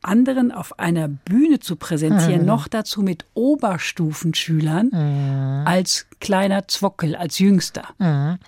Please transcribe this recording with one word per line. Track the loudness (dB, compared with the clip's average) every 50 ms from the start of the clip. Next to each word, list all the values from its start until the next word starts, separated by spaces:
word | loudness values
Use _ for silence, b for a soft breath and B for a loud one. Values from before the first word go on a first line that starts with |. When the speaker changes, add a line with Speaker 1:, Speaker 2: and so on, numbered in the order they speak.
Speaker 1:
anderen | -4 2 4 4 4 4 2 2 0 0 -2
auf | -4 -10 -12 -10 -6
einer | -2 -2 0 0 -2 -2
Bühne | -6 -8 -4 0 2 4 4 4 4 2
zu | 0 -4 -8
präsentieren, | -8 -6 -4 -2 0 2 2 4 4 4 4 4 4
Speaker 2:
Mhm. | 4 2
Speaker 1:
noch | 2 0 -2 -4
dazu | -4 -6 -4 -4 -4 -2
mit | -2 -2 -2 -4 -8 -10 _
Oberstufenschülern, | -2 0 2 2 2 0 -2 -2 -2 -4 -8 -4 -2 -2 -2 -2 -2 -4 -2 -2 -2 -2 0 0 0 0 0 0 2 0 0
Speaker 2:
Mhm. | 0 0 0 0 0 -2 -2 -2 -2 -2 -2 -2 -2 -2 0 0
Speaker 1:
als | 0 0 0 0 -4 -6 -6 -10 -18 _
kleiner | -4 -2 0 0 2 2 0 -2 -2 -4
Zwockel, | -6 -4 -2 -4 -2 -2 -4 -4 -4
als | -4 -6 -6 0 2
Jüngster? | 4 4 4 4 2 -2 -6 -10 -12 -12 -6 _
Speaker 2:
Mhm. | 0 0 2 2 0 -2 -4 -6 -8